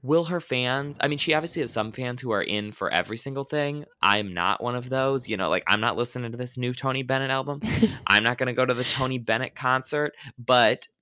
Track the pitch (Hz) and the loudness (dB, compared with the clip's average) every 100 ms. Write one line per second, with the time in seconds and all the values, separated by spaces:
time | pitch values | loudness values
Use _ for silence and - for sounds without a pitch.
0 | 127 160 165 175 - 127 123 135 143 139 | 2 2 2 -2 0 0 2 0 -2 -2
1 | 143 147 - 156 165 170 123 113 110 110 | 0 0 2 0 0 -2 -2 -2 -2 -4
2 | 123 123 127 101 - 104 104 - 95 85 | -6 -4 -2 0 0 -2 -4 -6 0 0
3 | 90 113 139 135 135 151 143 147 147 _ | 0 -4 -6 -6 -4 -2 -2 -4 -10 _
4 | 98 101 104 87 90 - 120 123 123 131 | 0 2 0 -2 0 0 -2 -4 -2 0
5 | 135 135 127 104 87 87 - 104 113 92 | 0 0 -2 -2 0 0 2 2 2 0
6 | 120 127 117 117 123 - 123 123 135 131 | -2 -4 -6 -6 -8 -4 -4 -2 -2 -2
7 | 131 135 135 135 139 143 220 - 226 - | -2 -2 0 -2 -4 -4 -2 2 2 2
8 | - 104 120 123 127 120 127 120 123 - | 4 6 6 2 0 2 2 0 -2 -2
9 | 131 131 117 113 131 - 127 131 - 151 | -2 -2 0 0 -2 -2 0 0 0 -2
10 | 147 - 131 - 117 123 113 123 - _ | -2 -6 -16 -6 4 6 6 2 -4 _